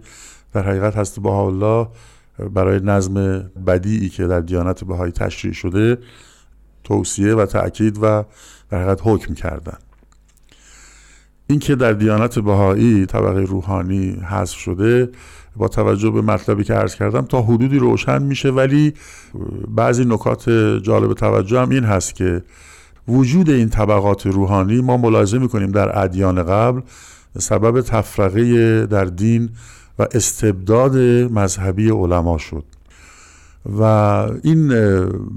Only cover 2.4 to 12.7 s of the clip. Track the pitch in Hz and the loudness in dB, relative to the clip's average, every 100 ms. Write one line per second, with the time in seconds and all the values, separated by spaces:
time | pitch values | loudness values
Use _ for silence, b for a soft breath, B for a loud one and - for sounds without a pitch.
2.4 | 101 95 92 98 98 101 95 98 98 95 | -6 0 0 0 0 0 0 -2 -2 -4
3.4 | 92 92 92 92 98 110 95 - 90 90 | -8 -6 0 0 0 -4 -4 -4 -2 -2
4.4 | 82 90 87 90 90 87 90 - 101 - | -2 -2 -2 -4 -8 -6 -6 -4 -6 -6
5.4 | 95 92 92 95 110 120 B B B B | -8 -6 -4 0 0 -2 B B B B
6.4 | B _ _ _ - 101 92 - 104 110 | B _ _ _ -4 -4 -2 -2 0 2
7.4 | 101 107 92 - 110 104 107 107 104 B | 0 0 -4 -2 -2 0 0 0 -4 B
8.4 | B B B 92 92 95 113 101 - 78 | B B B -4 -2 0 0 0 -2 -8
9.4 | 87 73 78 - - _ _ _ _ _ | -8 -10 -14 -18 -20 _ _ _ _ _
10.4 | _ b b b b b b b b _ | _ b b b b b b b b _
11.4 | - 143 143 135 123 104 107 107 120 117 | -2 -2 0 0 2 2 2 2 0 -2
12.4 | 101 101 98 | 0 2 4